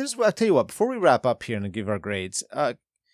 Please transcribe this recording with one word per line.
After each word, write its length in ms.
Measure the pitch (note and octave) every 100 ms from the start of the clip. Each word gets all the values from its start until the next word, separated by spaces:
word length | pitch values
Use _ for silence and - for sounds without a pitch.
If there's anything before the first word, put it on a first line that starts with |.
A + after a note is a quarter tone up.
| C#4
is 60 | A#3
what, 80 | G#3+
I'll 40 |
tell 160 | - A3+
you 60 |
what, 140 | D3 -
before 200 | - A#3
we 100 | B3
wrap 280 | F3 A#2+ B2+
up 180 | A#2
here 140 | - A2
and 140 | G2+
give 160 | G#2 G2+
our 80 | G2+
grades, 440 | G2 G2+ F#2 - -
uh, 220 | - C#3+ G#2+ _ _ _